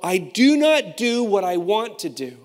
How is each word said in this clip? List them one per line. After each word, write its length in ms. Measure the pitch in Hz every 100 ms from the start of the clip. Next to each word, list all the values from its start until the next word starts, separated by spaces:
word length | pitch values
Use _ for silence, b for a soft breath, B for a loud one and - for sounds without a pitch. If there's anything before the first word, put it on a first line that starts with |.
I 160 | 170 185
do 400 | 151 - 269 294
not 400 | 302 302 202 -
do 260 | 233 240
what 200 | 226 196
I 140 | 180 175
want 420 | 175 214 226 -
to 100 | 165
do, 280 | 131 127 123